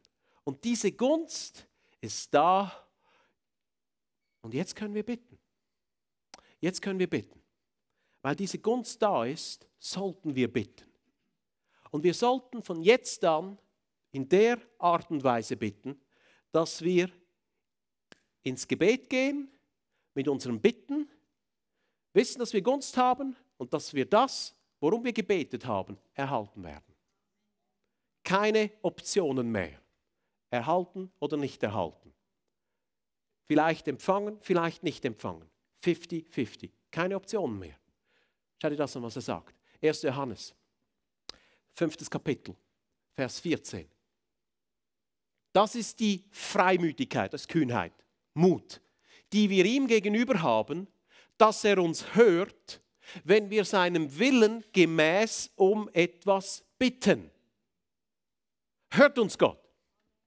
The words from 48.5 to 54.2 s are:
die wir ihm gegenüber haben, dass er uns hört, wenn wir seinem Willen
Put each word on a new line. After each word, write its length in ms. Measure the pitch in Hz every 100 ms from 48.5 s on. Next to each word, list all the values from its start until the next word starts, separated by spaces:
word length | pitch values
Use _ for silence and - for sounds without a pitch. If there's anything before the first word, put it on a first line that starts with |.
| 135 - - _ _ _ - _
die 160 | 202 208
wir 160 | 190
ihm 220 | 185 269 262
gegenüber 560 | 226 196 214 247 202
haben, 460 | 156 110 107 160 196 _ _ _ _ -
dass 280 | 220 208
er 140 | 214 190
uns 360 | 170 151 -
hört, 680 | 185 233 170 202 - - - _ _ - 175
wenn 240 | 143 214 202
wir 160 | 214
seinem 540 | 190 202 180 170 147
Willen 460 | 143